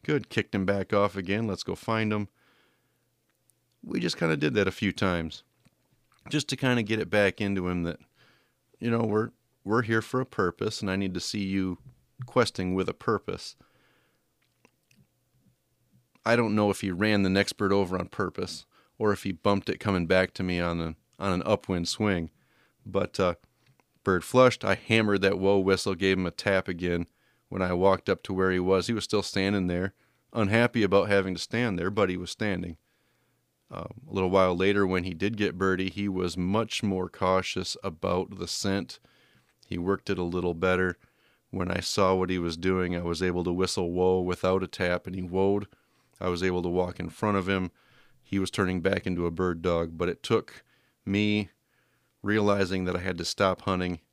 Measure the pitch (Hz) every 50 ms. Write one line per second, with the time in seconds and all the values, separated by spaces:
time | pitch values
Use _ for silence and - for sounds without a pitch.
0 | _ - 151 139 104 _ - 117 - _ - 101 95 92 101 98 95 _ 107 101
1 | 101 101 - 101 92 90 98 107 117 107 95 - - 95 92 - - - 113 110
2 | 110 107 107 104 104 101 _ _ _ _ _ _ _ _ _ _ _ _ _ _
3 | _ _ _ _ _ _ _ _ _ _ _ _ _ _ _ _ - - - -
4 | 175 170 - - 170 160 80 71 76 76 127 107 98 92 - - 107 98 - -
5 | 107 95 90 85 80 80 - - _ _ _ _ _ _ _ _ _ _ _ _
6 | _ _ _ _ _ - - 147 143 - 139 123 139 127 123 120 110 101 113 107
7 | 95 87 101 104 101 95 92 - 107 101 101 95 90 90 90 90 85 85 85 -
8 | - _ _ _ _ _ _ _ _ _ _ _ _ _ _ _ - 120 117 117
9 | 113 110 104 107 110 - _ _ _ _ _ _ _ 95 107 117 117 104 113 113
10 | 110 - - 127 131 _ - - 98 87 - - 104 107 - - 107 98 95 98
11 | 98 95 90 87 - - - 104 98 95 98 98 95 92 90 - - - _ _
12 | _ _ _ - 123 - - 127 117 - - - 92 90 92 92 92 - - _
13 | - - 110 98 _ - 92 - - - - _ _ _ _ _ _ _ _ _
14 | _ _ _ _ _ _ _ _ _ _ _ _ _ _ _ _ _ _ _ _
15 | _ _ _ _ _ _ _ _ _ _ _ _ _ _ _ _ _ _ _ _
16 | _ _ _ _ _ 110 120 120 117 107 104 107 104 104 98 - - 98 90 87
17 | 104 107 107 101 98 92 95 98 101 - - - 104 95 98 101 98 87 92 92
18 | 90 - - - 101 87 - - 92 90 - - - _ _ _ _ _ _ _
19 | 110 107 101 - - 98 90 - - 104 101 98 - - - - - 104 98 90
20 | 87 82 92 92 92 92 _ - 95 92 90 87 87 85 85 85 82 82 80 _
21 | _ _ _ - 92 98 90 92 - 95 110 95 - - 95 87 85 - - -
22 | 107 104 95 87 82 82 _ _ _ _ _ _ _ _ _ _ _ 101 92 98
23 | - - - - 95 90 85 _ _ _ _ _ _ _ _ _ _ _ _ _
24 | _ 101 92 90 - - - 127 127 127 120 - - 101 98 - - - 113 113
25 | 110 104 101 95 95 98 92 92 95 98 101 98 92 95 95 92 - 101 95 85
26 | 98 95 95 92 92 85 - - - 104 98 95 - - 90 82 90 87 87 85
27 | 85 _ _ _ _ _ _ _ _ _ 92 92 92 90 90 87 95 98 95 92
28 | _ - 95 - - - 95 92 95 92 92 92 90 92 95 92 85 - 117 107
29 | - - - 104 95 - - 98 95 98 104 98 92 90 90 87 92 98 _ _
30 | _ _ _ _ _ _ - 120 107 98 107 113 120 120 - 117 104 95 95 101
31 | 87 104 101 98 95 95 92 85 - - - 113 123 117 95 85 85 95 101 110
32 | 101 92 90 90 90 87 - _ 110 107 95 87 87 87 82 _ _ _ _ _
33 | _ _ _ _ _ _ _ _ _ _ _ _ _ _ - - 87 - - 104
34 | 135 - 101 98 95 90 92 95 95 92 90 87 92 101 101 101 101 90 92 92
35 | 87 92 87 80 92 104 113 101 104 92 - 90 95 95 92 92 95 95 87 101
36 | 101 101 95 92 92 87 85 90 90 90 98 110 110 - - - - 101 95 92
37 | 92 87 - - 95 92 92 92 92 - - 92 92 - - - - 98 82 -
38 | - 92 90 90 92 - 95 92 87 - - - - 101 98 101 87 - - -
39 | _ _ _ _ _ _ _ _ _ _ _ _ _ _ - 87 85 92 98 -
40 | _ - 98 87 90 87 87 90 87 90 85 80 92 92 92 90 92 90 87 _
41 | _ _ _ _ _ _ _ _ _ _ - 98 90 90 90 92 90 - - -
42 | 98 92 95 92 92 90 92 90 85 85 80 82 87 95 95 92 90 87 90 87
43 | 87 85 85 80 92 92 87 90 87 87 87 90 92 92 - 101 90 85 87 90
44 | 90 92 92 92 90 90 90 - - 92 95 95 92 87 - - 95 87 87 87
45 | - 90 92 95 92 85 87 95 95 98 101 101 101 - _ _ _ _ _ _
46 | _ _ _ _ - 92 90 85 92 92 90 90 87 90 87 90 90 90 90 -
47 | 87 82 - - - 107 101 98 90 95 98 95 92 87 _ _ _ _ _ _
48 | _ _ _ _ _ _ - 98 95 - - - 98 92 92 90 82 92 - -
49 | - 92 90 87 87 85 85 85 92 90 87 82 82 90 85 85 82 82 82 80
50 | 87 90 87 _ - - 117 107 - - - - _ _ _ _ _ _ _ _
51 | _ 98 98 101 104 104 104 104 101 - _ _ _ _ _ _ _ _ _ _
52 | _ _ _ _ - 101 104 107 104 104 101 101 98 87 95 92 92 90 90 90
53 | 90 92 90 82 85 - - - 101 95 92 - - 101 95 90 90 90 87 -
54 | _ _